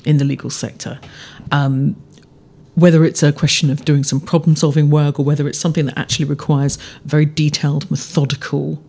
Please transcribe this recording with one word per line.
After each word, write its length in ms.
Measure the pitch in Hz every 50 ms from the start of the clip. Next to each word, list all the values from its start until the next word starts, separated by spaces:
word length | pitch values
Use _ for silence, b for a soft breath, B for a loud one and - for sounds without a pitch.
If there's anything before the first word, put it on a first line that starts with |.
| -
in 140 | 156 151 139
the 80 | 139
legal 240 | 139 135 120 - -
sector. 500 | - - - 107 - - - - 120 135 B B B B B B B B B -
Um, 440 | 143 143 139 139 135 131 139 147 - - - - - - - _ _ - _ _ _ - - - _
whether 300 | 170 175 175 165 160 160
it's 180 | - - -
a 120 | 156 147 147
question 360 | - - 143 - - - 139
of 140 | 131 147 -
doing 180 | - 147 143
some 200 | 135 - 135 139
problem-solving 680 | - - - 160 147 170 156 - 165 147 135 156 147 143
work 300 | 147 151 147 143 143 -
or 60 | 139
whether 200 | 147 147 139 139
it's 140 | 151 - -
something 260 | - 170 151 170 143 131
that 100 | - -
actually 260 | - - - - 147
requires 520 | 143 147 - - - 151 139 139 139 - B B B B B -
very 220 | 143 151 151 151
detailed, 680 | 147 151 - 151 147 147 - - 143 147 147 - -
methodical 880 | 143 139 - - - 160 139 135 143 - - - 143 143 143 151 156 151 -